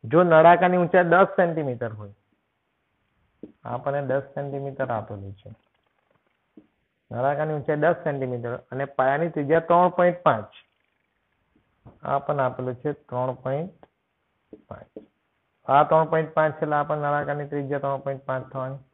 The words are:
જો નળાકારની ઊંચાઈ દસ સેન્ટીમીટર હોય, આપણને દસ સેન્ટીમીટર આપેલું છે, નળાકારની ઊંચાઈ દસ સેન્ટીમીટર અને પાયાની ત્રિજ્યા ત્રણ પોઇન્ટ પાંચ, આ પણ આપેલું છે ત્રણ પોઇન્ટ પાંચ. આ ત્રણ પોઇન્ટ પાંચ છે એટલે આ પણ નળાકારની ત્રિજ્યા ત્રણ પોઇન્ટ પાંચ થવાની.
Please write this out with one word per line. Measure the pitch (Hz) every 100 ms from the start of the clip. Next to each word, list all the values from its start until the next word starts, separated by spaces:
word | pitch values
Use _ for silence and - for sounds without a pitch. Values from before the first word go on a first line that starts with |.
જો | 117 156
નળાકારની | 180 160 165 170 180 180
ઊંચાઈ | 175 185 170
દસ | 170 185 -
સેન્ટીમીટર | 175 160 143 120 117
હોય, | 107 101 101 _ _ _ _ _ _ _ _ _ _ _ _ - _
આપણને | 120 120 143 143 135
દસ | 135 139 -
સેન્ટીમીટર | 143 139 139 135 131
આપેલું | 113 110 104 98 95
છે, | 107 110 _ _ _ _ _ _ _ _ _ - _ _ _ _ _
નળાકારની | 117 135 143 156 151
ઊંચાઈ | 135 151
દસ | 151 170 156
સેન્ટીમીટર | 139 131 123 117 123 _
અને | 131 139 -
પાયાની | 131 143 165 156
ત્રિજ્યા | 143 160 165
ત્રણ | 175 180 175
પોઇન્ટ | 175 175
પાંચ, | 156 113 107 - _ _ _ _ _ _ _ _ _ _ _ _ - _
આ | - 139
પણ | 139 147
આપેલું | 127 123 127 123
છે | 147
ત્રણ | 143 _ 123 127 123
પોઇન્ટ | 131 139 180 _ - _ _ _ _ _ _ - _
પાંચ. | - - - - _ _ _ _ _ -
આ | 135
ત્રણ | 147 160 160
પોઇન્ટ | 160 156
પાંચ | 160 156 147
છે | 156
એટલે | 147
આ | 147
પણ | 151
નળાકારની | 143 147 143 147 143
ત્રિજ્યા | 147 135 143
ત્રણ | 139 139
પોઇન્ટ | 139 135 135
પાંચ | 131 123
થવાની. | 135 131 135 _